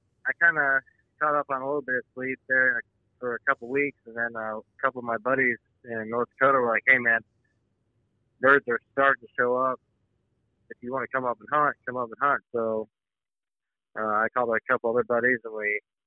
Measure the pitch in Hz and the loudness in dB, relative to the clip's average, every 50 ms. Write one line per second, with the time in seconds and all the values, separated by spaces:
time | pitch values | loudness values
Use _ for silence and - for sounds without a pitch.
0 | _ _ _ _ _ 131 131 - 170 170 160 151 143 139 135 135 - _ _ _ | _ _ _ _ _ -8 -4 2 2 2 2 2 0 2 0 0 -2 _ _ _
1 | _ _ _ _ 151 151 147 147 139 - 135 131 131 135 147 147 131 123 127 123 | _ _ _ _ -2 -2 0 -2 -2 -2 -4 -6 -4 -4 -4 -4 -4 -4 -4 -4
2 | - - _ 127 127 131 131 - _ - 131 131 127 127 123 117 - - _ _ | -4 -8 _ -10 -8 -8 -8 -10 _ -2 0 2 4 2 2 0 -4 -10 _ _
3 | _ _ _ _ 123 123 120 110 - 139 139 - 120 120 131 143 143 143 - _ | _ _ _ _ -8 -6 -6 -4 -2 -2 -4 -4 -4 -4 -2 -2 -2 -2 -4 _
4 | _ 117 113 117 117 120 117 113 110 110 110 110 - _ _ - - 135 127 127 | _ -14 -8 -6 -6 -6 -6 -6 -6 -6 -6 -8 -10 _ _ -4 -4 -4 -4 -4
5 | 120 120 117 113 107 127 135 135 131 123 117 - - _ _ _ - 123 117 113 | -4 -4 -4 -2 0 0 0 2 2 0 0 -2 -8 _ _ _ -14 -10 -8 -8
6 | 107 110 117 120 120 - _ - 135 139 139 131 123 117 113 107 - 135 131 123 | -6 -4 -4 -4 -4 -4 _ 0 2 4 4 4 2 2 0 0 2 2 2 2
7 | 120 117 113 113 - _ _ _ _ _ _ _ _ _ _ _ _ _ _ _ | 4 2 2 2 0 _ _ _ _ _ _ _ _ _ _ _ _ _ _ _
8 | _ _ _ _ _ _ _ _ 123 135 143 139 - 123 120 113 - _ _ 139 | _ _ _ _ _ _ _ _ 4 6 6 6 4 0 -2 -4 -4 _ _ 2
9 | 139 139 135 - 117 - _ - 123 123 123 127 131 131 127 - _ _ _ _ | 2 2 2 0 -4 -10 _ -2 0 0 0 0 0 -2 -2 -4 _ _ _ _
10 | _ _ _ _ _ _ _ _ _ _ _ _ _ _ - - 123 123 131 131 | _ _ _ _ _ _ _ _ _ _ _ _ _ _ -20 -14 -10 -8 -6 -6
11 | 117 - - 135 127 123 120 104 104 107 143 151 147 143 - - _ 127 123 123 | -6 -4 -4 -4 -2 -2 -4 -6 -6 -2 0 2 2 2 0 -2 _ -8 -6 -6
12 | 120 113 110 - 135 143 139 113 - _ - 117 113 113 110 110 107 - _ _ | -6 -6 -4 -2 0 0 0 0 -2 _ -4 -2 -2 0 -2 -2 -4 -8 _ _
13 | _ _ _ _ _ _ _ _ _ _ _ _ _ _ _ _ _ _ _ 104 | _ _ _ _ _ _ _ _ _ _ _ _ _ _ _ _ _ _ _ -6
14 | 110 110 104 107 110 110 - 127 123 117 113 110 - - 127 120 - 117 113 123 | -4 0 0 0 0 0 0 -2 0 0 0 -2 0 0 0 0 0 0 0 0
15 | 113 110 120 117 117 127 127 117 113 113 110 110 107 104 104 104 - _ _ _ | 0 0 0 0 2 2 0 0 -2 -8 -10 -6 -4 -2 -4 -4 -6 _ _ _
16 | _ | _